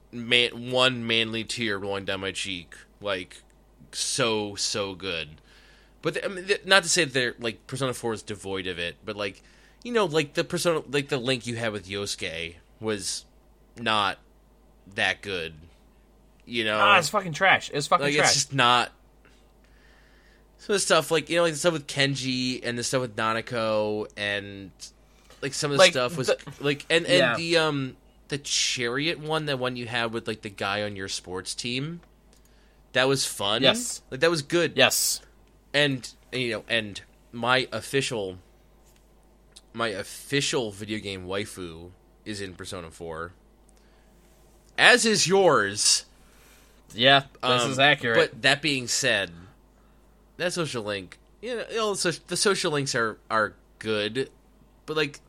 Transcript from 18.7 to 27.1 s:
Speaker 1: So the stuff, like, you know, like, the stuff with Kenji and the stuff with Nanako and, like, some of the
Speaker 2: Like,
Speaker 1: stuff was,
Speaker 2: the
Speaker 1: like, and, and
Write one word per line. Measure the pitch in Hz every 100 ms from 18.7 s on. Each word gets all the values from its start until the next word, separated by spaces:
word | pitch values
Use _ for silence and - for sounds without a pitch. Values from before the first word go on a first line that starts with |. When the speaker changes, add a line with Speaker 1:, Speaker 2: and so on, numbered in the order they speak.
| 123 113 - _ _ _ _ _ _ _ _ _ - _ _ _ _ _ _
Speaker 1:
So | -
the | 202
stuff, | - 170 151
like, | 160 -
you | 170
know, |
like, | 170
the | 147
stuff | 175
with | 160 143
Kenji | 147 139 131 131 127 127 127
and | 117 120
the |
stuff | 117 135
with | 123 107
Nanako | 110 113 110 120 110 107 107 107 104 -
and, | 101 101 101 98 95 - - - _ _ _ -
like, | 139
some | - 147
of | 143
the |
Speaker 2:
Like, | 185
Speaker 1:
stuff | 139 123 160
was, | 127
Speaker 2:
the | - - -
Speaker 1:
like, | 139 143 -
and, | 165
and | 170